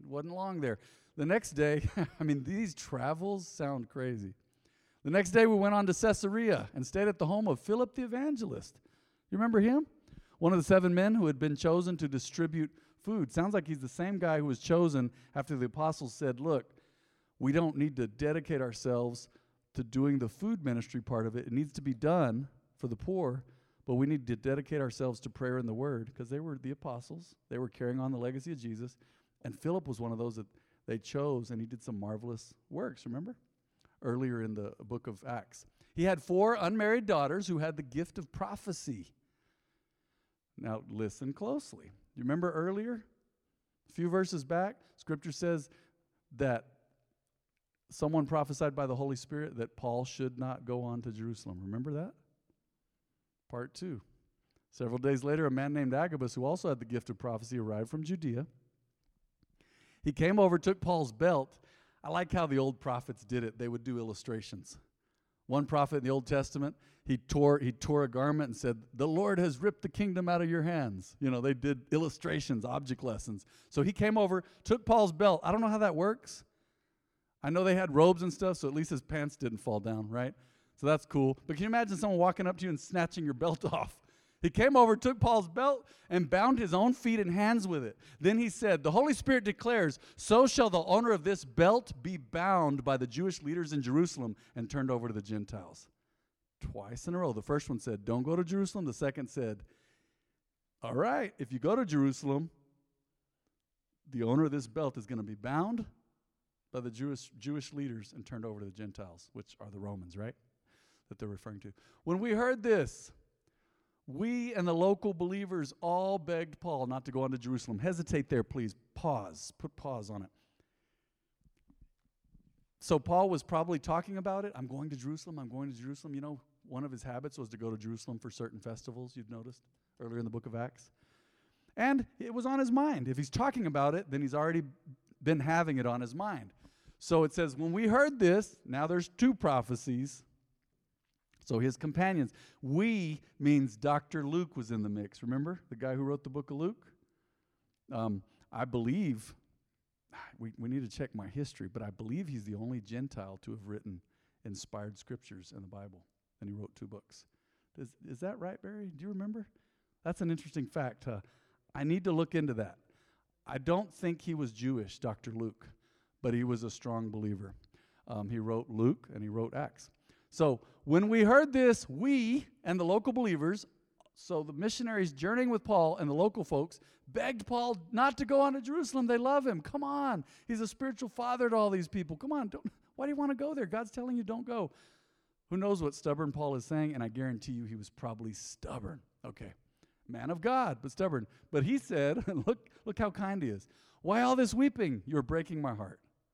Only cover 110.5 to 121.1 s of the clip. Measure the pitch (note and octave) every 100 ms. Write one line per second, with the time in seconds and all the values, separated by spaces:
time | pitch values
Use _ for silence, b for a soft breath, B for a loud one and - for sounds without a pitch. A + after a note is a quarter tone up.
110.5 | _ _ b b b b - G#2+ G2 A2
111.5 | G#2 G#2 - b b D#3+ F3+ A#3 G#3+ B3
112.5 | B3+ A#3 G#3 B2+ - - - _ _ _
113.5 | _ _ _ _ _ - C3+ A3+ B3 A#3+
114.5 | G#3 F3 E3 F#3 G3 G#3 E3+ F3+ G3 F#3+
115.5 | F3+ C#3 - F3 F3+ F#3+ G3 D3+ E3+ E3+
116.5 | D3+ F3 C#3+ B2+ C3 C3 C3 C3 B2+ A#2+
117.5 | B2+ - G#2 E3+ E3+ D#3+ D#3 C3 B2 A2
118.5 | C#3 A2 - _ - E3 B2 G#2 A#2 -
119.5 | - D#3 - D3 B2 G#2 G2+ F#2 _ _
120.5 | _ _ _ _ _ _